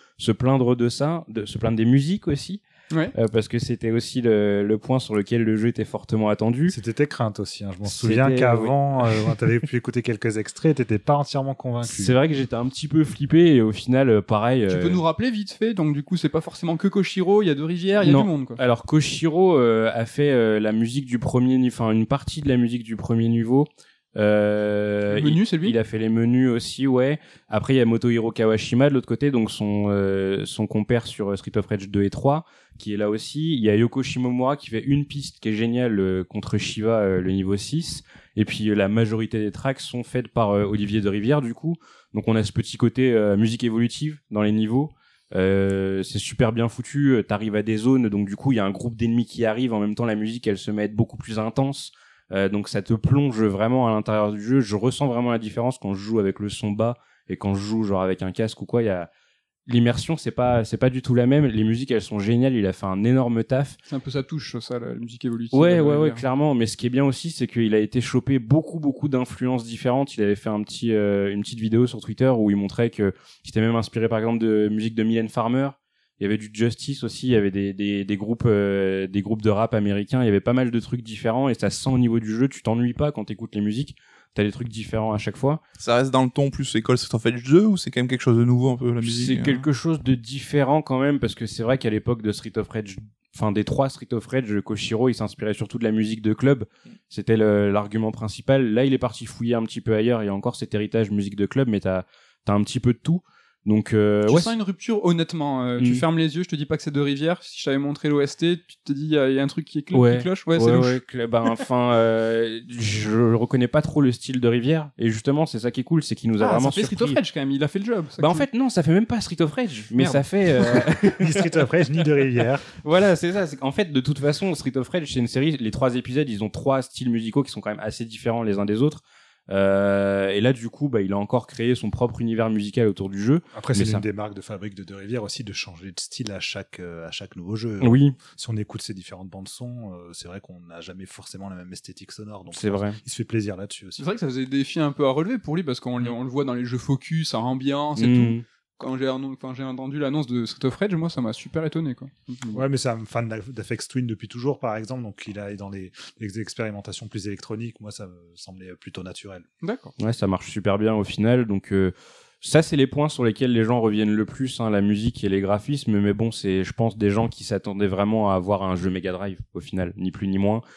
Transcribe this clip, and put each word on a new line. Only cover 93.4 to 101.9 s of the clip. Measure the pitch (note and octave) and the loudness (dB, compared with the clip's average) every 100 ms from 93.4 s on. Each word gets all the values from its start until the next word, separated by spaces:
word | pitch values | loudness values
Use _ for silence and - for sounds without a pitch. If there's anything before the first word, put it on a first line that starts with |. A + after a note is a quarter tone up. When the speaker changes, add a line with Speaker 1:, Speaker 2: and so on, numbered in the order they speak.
| A2 | 0
Speaker 1:
des | G#2 | 0
trois | G2+ C3+ C3+ | 0 0 -2
Street | - G#2+ | -4 -8
of | A#2 - | -8 -4
Rage, | C3 A2+ G#2 | -4 -2 -2
Koshiro | G#2 G#2 - A2+ B2+ | -4 -6 -4 0 2
il | A2+ | 0
s'inspirait | G#2 - G#2+ G2+ | -4 -6 -6 -4
surtout | A2 A#2 | -6 -4
de | |
la | A2+ | 0
musique | A2 G#2+ A2 | 0 0 -2
de | G#2+ | -2
club, | G#2+ C3+ C3 G#2 _ - | 2 2 2 -2 _ -20
Speaker 4:
Mm. | - _ | -20 _
Speaker 1:
c'était | - G2+ A2 | -6 0 4
le, | G#2+ G#2 G2+ | 4 4 2
l'argument | G#2 G#2 A2 A2 | 0 -2 -2 -4
principal. | A2 G#2+ - - C3+ A#2+ | -4 -8 -4 2 2 2
Là | A2 C#3 | 2 2
il | |
est | C3 | 2
parti | A#2+ - A2 | -2 -6 -14
fouiller | - A#2 A#2 | -6 -2 0
un | |
petit | A2 A2+ | -2 -4
peu | A2 G#2+ | 0 2
ailleurs, | A2+ A#2 | 2 2
il | G2+ | 0
y | |
a | G2 | -2
encore | A#2+ - | -4 -6
cet | G#2+ G#2+ | -4 -4
héritage | G#2 A2+ G#2 | 0 0 0
musique | G#2 G2 G2+ | 0 -2 -2
de | G2 | -2
club | C3 B2+ | 0 0
mais | G2+ | 0
t'as, | G2 | 0